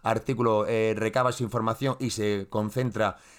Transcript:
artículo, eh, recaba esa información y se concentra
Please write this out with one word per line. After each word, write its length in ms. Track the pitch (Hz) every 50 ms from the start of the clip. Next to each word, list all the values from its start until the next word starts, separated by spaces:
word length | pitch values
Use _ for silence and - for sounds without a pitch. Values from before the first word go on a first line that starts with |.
artículo, 640 | - 113 113 110 - - 131 110 120 113 110 107 107
eh, 280 | - 117 110 110 110 110
recaba 340 | 113 110 110 - 131 127 127
esa 120 | 123 -
información 540 | 123 107 107 117 110 113 113 - 135 135 127 -
y 100 | 135 117
se 360 | - 110 104 104 104 101 98 -
concentra 680 | - 107 107 107 - 127 127 123 104 107 107 101 - - - - -